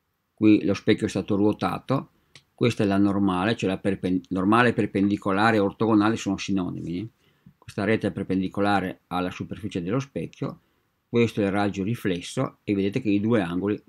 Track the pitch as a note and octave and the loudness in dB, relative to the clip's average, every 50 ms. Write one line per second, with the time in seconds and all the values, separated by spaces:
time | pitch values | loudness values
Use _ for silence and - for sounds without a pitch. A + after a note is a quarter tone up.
0 | _ _ _ _ _ _ _ - A2 G#2+ G#2+ F#2+ - F#2 G2 - - - A2 - | _ _ _ _ _ _ _ 2 6 6 6 6 4 0 -2 0 2 0 0 2
1 | A2 G2 - G#2 F2+ - G#2 F#2+ G2+ G#2 G2+ - G#2+ F#2+ G2 G2 - - B2+ C#3+ | 0 -2 -2 -2 -2 -2 0 2 2 2 0 0 -2 -4 -4 -6 -4 -4 -4 -4
2 | E3+ - _ _ _ _ _ - _ _ _ - B2+ A#2+ - - A2 G2 G2 G2 | -4 -8 _ _ _ _ _ -20 _ _ _ 0 0 0 2 2 0 0 2 2
3 | G2+ G2+ G2 G2+ G2+ F#2+ F2+ F2+ F#2 A2 A#2 - A2+ F#2 F#2+ F2+ - G#2 F#2+ - | 2 2 2 2 0 0 0 0 0 0 -2 0 -2 -2 -2 -2 -2 -4 -4 -2
4 | - F2+ F#2 F#2 - - F2 F#2+ F#2 G2+ A2 A#2 B2 A#2 A2 A#2 G#2 G2+ - G2+ | -2 -2 -2 -2 -2 -4 -4 -2 2 2 4 4 4 4 2 0 -2 0 0 0
5 | G2 G2+ G2+ G2 - G2+ F#2+ G2 G#2+ A#2 A2 G#2+ G2 G2 - - A2+ G#2+ A2+ G#2 | 0 2 0 0 -2 -2 0 2 2 4 4 4 2 0 0 0 0 2 4 4
6 | G2+ A2 A2+ G#2 - G2 G2 F#2+ - - G2 G2 F2 F2+ F2+ F2 E2 E2 E2+ F2+ | 4 2 0 -2 -4 -4 -4 -4 -4 -4 -2 -2 -2 -4 -6 -8 -8 -8 -8 -8
7 | G#2+ A#2 _ _ _ _ _ _ _ - _ _ - - - - G2+ G2+ A2 G#2+ | -8 -10 _ _ _ _ _ _ _ -20 _ _ -20 -12 -6 -2 0 0 0 0
8 | G#2+ G2+ F2+ G2+ F#2 - F#2 F#2+ F#2 F2+ - G2+ G2+ G2+ G2+ G2 F#2 F2+ - _ | 0 -2 -4 -4 -4 -2 -2 -2 -2 -2 -2 0 0 2 2 2 0 -2 -8 _
9 | _ - E2+ F2+ F2+ F2+ - - G2 F#2 G2 F#2 G#2+ G2+ - G2 E2+ F2+ A2 C#3 | _ -6 -4 -4 -4 -4 -6 -8 -10 -10 -10 -10 -10 -8 -6 -6 -4 -2 -4 -4
10 | C3+ - - - E2 - - - C3+ - - - _ _ _ _ _ _ _ _ | -4 -6 -8 -8 -8 -8 -10 -10 -10 -10 -10 -12 _ _ _ _ _ _ _ _
11 | _ - - A#2+ A#2 A2 - A2+ G2+ G2 F#2 G2+ G2+ G2+ F2 G2 F#2 G#2 A#2 - | _ -2 2 2 2 2 2 0 0 0 0 0 0 0 -2 -2 -4 -4 -4 -4
12 | - G2+ F2+ F2 F2 - - B2+ C3+ - - _ - - G#2 G2 G2 G2+ G#2 C3+ | -2 -4 -4 -4 -6 -8 -6 -4 -4 -4 -6 _ -4 -2 0 0 0 0 -2 -2
13 | - G#2+ G2+ G#2 G2+ A2 A#2 A2 F#2 E2+ F2 F2+ F#2 G#2 G#2 - _ | 0 0 0 2 2 2 2 2 0 0 -2 -2 -2 -2 -2 -4 _